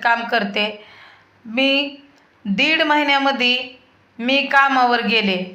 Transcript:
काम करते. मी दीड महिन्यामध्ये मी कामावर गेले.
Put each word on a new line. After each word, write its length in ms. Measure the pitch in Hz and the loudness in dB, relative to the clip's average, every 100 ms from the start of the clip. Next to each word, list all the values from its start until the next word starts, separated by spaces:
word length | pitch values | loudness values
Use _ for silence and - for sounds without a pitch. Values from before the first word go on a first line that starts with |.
काम 200 | 240 233 | -2 -2
करते. 400 | - 233 202 208 214 - - - - - _ _ 226 | 0 -2 -2 -4 -4 -6 -18 -20 -20 -20 _ _ -8
मी 520 | 233 269 277 285 - - _ _ _ 202 | 0 0 0 -2 -8 -20 _ _ _ -4
दीड 360 | 196 294 320 | 0 2 2
महिन्यामध्ये 760 | 311 294 277 277 277 262 247 254 254 - _ _ _ - | 2 2 2 2 2 0 0 -2 -6 -18 _ _ _ -8
मी 220 | 240 277 277 | -2 0 2
कामावर 600 | 277 277 262 247 240 202 | 2 2 2 2 0 0
गेले. 380 | 226 202 180 185 | 0 0 -2 -6